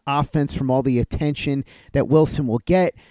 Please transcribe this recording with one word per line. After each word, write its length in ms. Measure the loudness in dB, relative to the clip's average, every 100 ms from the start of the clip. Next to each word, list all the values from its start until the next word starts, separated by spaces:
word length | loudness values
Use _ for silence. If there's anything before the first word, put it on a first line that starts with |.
| -4
offense 480 | -2 0 0 -2
from 160 | -2 0
all 140 | 0
the 160 | 2 0
attention 640 | 0 -2 -4 -4 -4 -4 -6 -14 _
that 160 | -2 2
Wilson 380 | 4 2 0 -2
will 140 | -2 0
get? 300 | 2 2 -2 -18